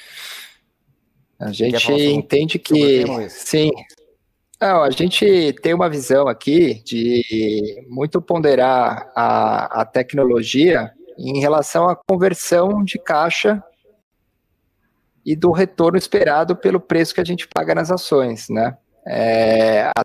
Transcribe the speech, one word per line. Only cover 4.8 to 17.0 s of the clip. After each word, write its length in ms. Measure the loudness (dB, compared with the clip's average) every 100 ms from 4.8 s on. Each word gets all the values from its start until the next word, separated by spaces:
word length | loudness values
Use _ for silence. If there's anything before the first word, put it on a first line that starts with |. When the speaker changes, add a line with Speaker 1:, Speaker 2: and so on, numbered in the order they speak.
Speaker 1:
a 60 | 2
gente 600 | 0 -2 2 4 4 2 -2
tem 120 | -2
uma 160 | 0 0
visão 400 | -2 0 2 2
aqui 520 | -2 0 2 2 0 -6
de 1000 | -4 0 0 0 -2 -2 -2 -4 -8 -12
muito 320 | -8 -4 -4
ponderar 880 | -2 0 2 4 4 2 2 -2 -6
a, 680 | -2 0 2 0 0 -4 -4
a 40 | -2
tecnologia 1080 | -2 -2 0 0 0 0 2 2 2 -2 -12 -20 -14
em 220 | -8 -2
relação 480 | 0 0 0 0 0
à 60 | 0
conversão 840 | -2 0 0 -2 0 2 2 0
de 160 | -4 -6
caixa 640 | -4 -2 0 0 0 -2 -6 _ _ _ _ _ _ _ _ _ _ _ _ _ _ _ -6
e 100 | 0
do 160 | 0
retorno 460 | 2 0 0 2 2
esperado 580 | 0 0 2 2 0 -2
pelo 240 | 0 -2
preço 340 | 0 0